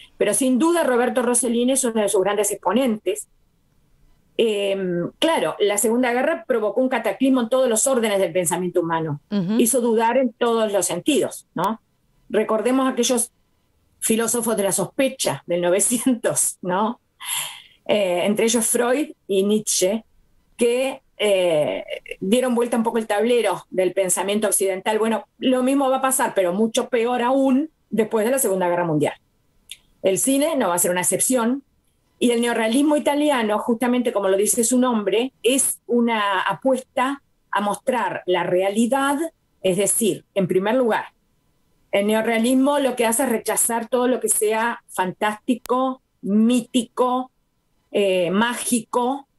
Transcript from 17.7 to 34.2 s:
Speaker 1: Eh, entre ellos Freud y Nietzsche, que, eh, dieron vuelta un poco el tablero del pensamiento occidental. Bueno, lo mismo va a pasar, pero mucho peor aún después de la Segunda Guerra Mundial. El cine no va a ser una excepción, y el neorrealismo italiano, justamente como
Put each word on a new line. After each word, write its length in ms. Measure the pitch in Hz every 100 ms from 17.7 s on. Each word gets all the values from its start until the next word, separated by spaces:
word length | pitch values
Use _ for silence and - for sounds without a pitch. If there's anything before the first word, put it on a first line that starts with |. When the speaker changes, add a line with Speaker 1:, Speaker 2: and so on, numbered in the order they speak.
| _ -
Speaker 1:
Eh, 360 | 208 190 175
entre 220 | 170 208 226
ellos 200 | 233 220
Freud 460 | 233 240 269 302 - -
y 160 | 190
Nietzsche, 640 | 196 214 214 - 185 220 - _ _ _ _ -
que, 460 | 240 247 269 262 _ -
eh, 680 | 208 196 180 156 143 95 - - - -
dieron 340 | 190 240 254 240
vuelta 200 | 240 240
un 80 |
poco 140 | 226 226
el 100 | 220
tablero 580 | 202 233 240 208 175 -
del 240 | 180 180
pensamiento 540 | 165 185 185 190 208 214
occidental. 520 | 190 190 190 202 214
Bueno, 260 | 220 220 - _
lo 260 | 254 254
mismo 260 | 254 277 262
va 80 | 262
a 40 |
pasar, 320 | 262 262 247
pero 200 | - 180
mucho 360 | 185 226 254 247
peor 320 | 247 226 247
aún 500 | 240 269 269 262 311 _ _
después 360 | 214 214 226 208
de 60 |
la 80 | 269
Segunda 300 | 226 190 180
Guerra 160 | 175 175
Mundial. 280 | 151 147 - _ _ _ _ _ - _ _
El 160 | 190 190
cine 380 | - 277 302 294
no 140 | 202
va 60 | 175
a 40 |
ser 120 | 175
una 100 | 180
excepción, 600 | 170 190 - 254 226 277 - _ _ _ _ _
y 120 | 247
el 100 | 233
neorrealismo 540 | 240 233 220 240 294 294
italiano, 640 | 302 285 294 269 214 208
justamente 540 | - 226 247 247 240
como 160 | 202